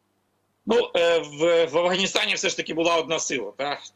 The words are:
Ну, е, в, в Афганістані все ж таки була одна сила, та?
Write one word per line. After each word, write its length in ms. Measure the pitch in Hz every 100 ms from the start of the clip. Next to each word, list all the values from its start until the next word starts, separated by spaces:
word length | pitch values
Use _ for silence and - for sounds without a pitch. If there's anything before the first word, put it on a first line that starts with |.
| _ _ _ _ _ _ -
Ну, 240 | 240 - 175
е, 220 | 170 165
в, 480 | 147 147 170 170 160
в 120 | 160
Афганістані 560 | 180 185 190 220 208
все 140 | 175 185
ж 80 | -
таки 180 | 160
була 220 | 160 170 165
одна 220 | 143 156
сила, 340 | - 135 101 -
та? 240 | 143 139 -